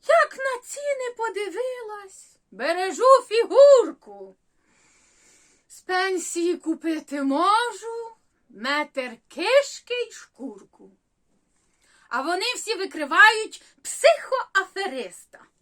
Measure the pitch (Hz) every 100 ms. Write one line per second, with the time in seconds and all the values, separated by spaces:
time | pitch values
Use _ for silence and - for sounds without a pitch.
0 | - 659 587 - 539 494 494 - 571 554
1 | 494 480 453 392 415 339 508 494 440 415
2 | 392 - - _ _ 190 269 339 381 311
3 | 494 539 - 427 427 403 571 539 370 -
4 | - 202 190 190 _ _ _ _ _ _
5 | _ _ _ _ _ _ _ - - 370
6 | 381 370 - 339 339 339 311 320 330 311
7 | - 285 277 277 359 440 480 392 453 466
8 | 453 453 _ _ _ 196 240 285 302 -
9 | 254 226 _ - 370 523 554 - _ 494
10 | 453 - - _ 262 196 - _ 190 190
11 | _ _ _ _ _ _ _ _ _ _
12 | _ 240 269 359 453 494 - 381 381 302
13 | 285 330 427 440 427 - _ _ - -
14 | 587 605 - 523 - 392 381 - 392 254
15 | 196 - _ - _ _